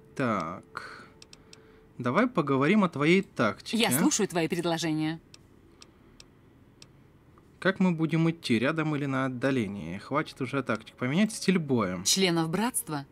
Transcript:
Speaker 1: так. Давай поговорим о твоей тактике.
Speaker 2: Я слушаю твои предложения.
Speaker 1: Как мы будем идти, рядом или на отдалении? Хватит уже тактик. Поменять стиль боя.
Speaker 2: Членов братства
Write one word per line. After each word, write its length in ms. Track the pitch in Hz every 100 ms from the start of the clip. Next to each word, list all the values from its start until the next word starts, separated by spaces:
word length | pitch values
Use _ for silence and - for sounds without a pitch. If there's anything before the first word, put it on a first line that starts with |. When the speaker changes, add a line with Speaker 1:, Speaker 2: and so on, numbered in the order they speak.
| -
Speaker 1:
так. 920 | - 127 104 82 95 - - - - - - - - - - - - - -
Давай 280 | 123 156 247
поговорим 560 | - 139 135 143 214
о 40 | 190
твоей 340 | 135 147 185
тактике. 540 | - - 110 - - 220
Speaker 2:
Я 120 | 220
слушаю 380 | 131 269 - -
твои 180 | 175 160
предложения. 720 | 170 175 170 165 156 156 165 - - - - - - - - - - - - - - - - - - - - _ - - -
Speaker 1:
Как 220 | 180 190
мы 120 | 185
будем 360 | 160 160 160 165
идти, 280 | 165 - 113
рядом 360 | 127 160 156
или 120 | 147 143
на 180 | 131
отдалении? 760 | 135 123 135 131 98 101 80 98
Хватит 420 | - 139 151 -
уже 220 | 127 139
тактик. 320 | 131 107 -
Поменять 380 | - 127 160 220
стиль 260 | - - 185
боя. 440 | 147 123 95 92
Speaker 2:
Членов 460 | 95 190 185 165 160
братства 560 | 175 233 - - 147 139